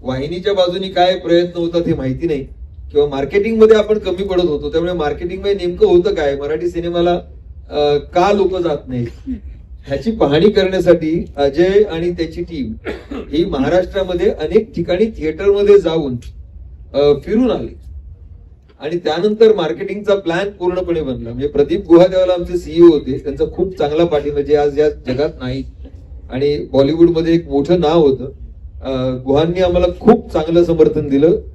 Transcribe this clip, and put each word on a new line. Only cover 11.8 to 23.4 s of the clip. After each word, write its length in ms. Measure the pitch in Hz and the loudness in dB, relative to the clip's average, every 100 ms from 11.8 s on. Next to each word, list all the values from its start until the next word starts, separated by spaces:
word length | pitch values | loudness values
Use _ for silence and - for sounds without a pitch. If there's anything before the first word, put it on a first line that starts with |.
आणि 280 | 208 165 175 | 2 -2 -4
त्याची 320 | 175 160 170 | -4 -6 -8
टीम 300 | 170 160 113 110 - - - | -10 -8 -10 -10 -12 -12 -12
ही 340 | - - 151 185 | -14 -6 -2 -2
महाराष्ट्रामध्ये 840 | 143 139 175 180 196 185 175 190 | -2 2 2 0 -4 -4 0 -2
अनेक 440 | - 156 202 220 - | -2 0 0 0 -6
ठिकाणी 300 | 170 185 220 | -2 0 0
थिएटरमध्ये 720 | - 151 156 202 202 202 202 | -2 -6 -2 0 2 6 6
जाऊन, 360 | 165 165 143 120 - - - - - - - | 6 -2 -4 -8 -12 -18 -20 -20 -20 -20 -6
अ, 200 | 135 147 143 | 0 2 2
फिरून 280 | 170 220 254 | 0 0 0
आले 360 | 117 113 - - - - - - - - - _ _ | -2 -6 -14 -18 -18 -18 -20 -20 -20 -20 -20 _ _
आणि 180 | 151 170 | -6 -4
त्यानंतर 580 | 165 160 208 214 220 185 | -2 0 0 4 6 6
मार्केटिंगचा 600 | 156 135 196 202 202 190 | 0 -4 -6 -6 0 0
प्लॅन 340 | 165 170 202 | 0 -4 -4
पूर्णपणे 520 | - 175 180 170 165 | -4 -4 -2 -4 -4
बनला. 280 | 135 120 117 | -4 -6 -8
म्हणजे 180 | 123 143 | -6 -2
प्रदीप 400 | 143 143 170 - | 0 0 -2 6
गुहा 180 | 170 185 | 6 6
त्यावेळेला 280 | 185 185 | 4 2
आमचे 240 | 180 175 175 | 0 -2 -6
सीईओ 280 | 147 160 170 | -4 6 6
होते, 320 | 147 127 131 | 6 0 -6
त्यांचा 280 | 139 139 | -6 -4